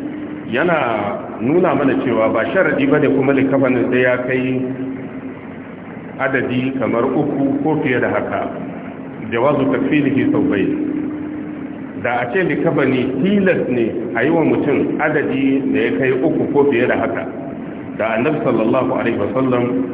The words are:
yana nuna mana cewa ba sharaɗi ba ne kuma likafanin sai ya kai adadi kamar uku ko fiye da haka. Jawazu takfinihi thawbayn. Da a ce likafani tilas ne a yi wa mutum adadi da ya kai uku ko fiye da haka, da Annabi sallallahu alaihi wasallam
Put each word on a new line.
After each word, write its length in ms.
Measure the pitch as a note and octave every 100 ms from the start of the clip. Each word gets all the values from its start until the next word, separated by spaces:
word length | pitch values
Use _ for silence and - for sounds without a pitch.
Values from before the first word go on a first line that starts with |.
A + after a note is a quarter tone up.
| - - - - -
yana 720 | A#2 E3+ D#3+ B2 G#2+ G2+ G2+ F2+ -
nuna 320 | A#2 F3 F3+ C3+
mana 180 | C#3 A#2+ C3+
cewa 240 | A2+ A2
ba 140 | A#2 G#2+ F#3+
sharaɗi 320 | E3 C#3+ C#3
ba 80 | D3
ne 80 | C3+
kuma 220 | C3 C3 C3+
likafanin 560 | C3 C3+ C3 B2 A2+
sai 80 | B2
ya 160 | B2+ B2
kai 400 | B2+ B2+ B2+ B2+ B2+ - - - - - - - - - - - - - - -
adadi 520 | C3+ C3+ A2 B2 C3 -
kamar 260 | G#2+ A2+ C3
uku 540 | D3 - - C#3 -
ko 160 | D#3 D3
fiye 160 | B2+ B2
da 100 | A2
haka. 320 | G#2 G2+ G2+ - - - - - - - - -
Jawazu 340 | A#2 C3+ C#3 C3
takfinihi 580 | B2 - D3+ C3+ - -
thawbayn. 400 | - - G2+ - - - - - - - - - - - - - -
Da 160 | B2 A#2+
a 60 | B2
ce 100 | F#3+
likafani 640 | E3 C#3+ D#3+ D3 C3 B2+ A#2+ C3
tilas 400 | F#3 G#3 F#3 D#3+ -
ne 160 | B2 A2 - - A#2
a 80 |
yi 60 | C3+
wa 140 | E3+
mutum 560 | C#3 A#2+ D3+ C3 - -
adadi 640 | D#3 D3+ - C3+ C3+ C3+ -
da 60 | G#2+
ya 120 | A#2+ C3+
kai 140 | C3+
uku 320 | C3 E3 - -
ko 140 | C#3+ C#3+
fiye 140 | A#2 A#2+
da 100 | A2
haka, 260 | A2+ - E2+ - - - - - - -
da 160 | A2 A2+
Annabi 200 | C#3+ D3
sallallahu 480 | C#3+ A2+ A2 C3 B2+
alaihi 240 | - A#2 A2+
wasallam 460 | G2+ C3 C3 B2 A#2+ - -